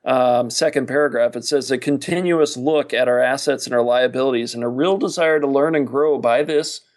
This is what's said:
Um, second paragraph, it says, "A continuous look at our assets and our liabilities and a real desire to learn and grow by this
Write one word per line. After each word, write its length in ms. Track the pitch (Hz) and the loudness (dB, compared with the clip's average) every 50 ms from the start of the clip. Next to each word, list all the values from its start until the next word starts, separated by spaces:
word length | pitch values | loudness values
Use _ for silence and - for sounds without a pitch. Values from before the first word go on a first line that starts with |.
| - | -4
Um, 440 | - 131 127 127 123 123 123 120 117 | -2 0 2 2 2 2 2 0 -2
second 380 | - - 160 156 - 143 127 | -2 -2 -2 0 0 0 -2
paragraph, 480 | 117 131 147 147 143 117 117 120 120 107 | 0 0 0 0 2 2 0 0 0 -2
it 80 | 123 117 | -6 -4
says, 260 | - 147 139 123 120 | -2 -2 -2 0 -2
"A 60 | 135 | -4
continuous 800 | 123 - 147 143 139 - - 175 180 185 175 170 160 151 143 - | -2 0 -2 -2 -2 -2 -4 -4 -2 0 0 2 2 2 0 0
look 380 | 127 123 147 160 147 135 - - | -2 -2 0 0 0 0 -2 -2
at 160 | 117 127 123 | 0 2 2
our 100 | 123 123 | 2 2
assets 460 | 127 127 135 135 - 147 135 - - | 2 0 0 0 -2 -2 -2 -2 -4
and 100 | 123 123 | -2 0
our 60 | 120 | 0
liabilities 720 | 120 120 120 127 127 123 123 131 131 135 127 117 117 110 - | 2 2 2 2 2 0 0 0 0 0 0 -2 -2 -4 -6
and 80 | 120 120 | -6 -6
a 40 | 120 | -4
real 260 | 123 131 151 185 196 | -2 0 0 0 0
desire 420 | 196 - 185 147 175 165 160 156 151 | 0 -2 -4 -2 0 2 2 2 2
to 80 | 147 | 2
learn 280 | 139 135 139 143 160 160 | 2 2 2 2 2 2
and 100 | 151 139 | 0 0
grow 320 | 113 123 143 151 156 143 | 0 0 0 2 2 0
by 260 | 127 120 120 117 131 151 | 0 2 2 2 2 2
this 380 | 156 156 147 160 - - - - _ _ | 0 0 -2 -2 -2 -8 -12 -16 _ _